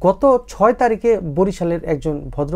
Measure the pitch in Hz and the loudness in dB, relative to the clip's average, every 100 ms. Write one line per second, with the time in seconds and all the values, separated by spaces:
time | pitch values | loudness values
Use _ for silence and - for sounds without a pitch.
0 | 175 185 277 247 - - 208 247 247 220 | 0 2 2 2 -2 0 2 4 0 2
1 | 233 220 165 143 190 185 170 170 160 151 | 0 0 0 0 0 0 -2 -2 -2 -4
2 | 160 147 139 143 143 | -4 -6 -6 -6 -4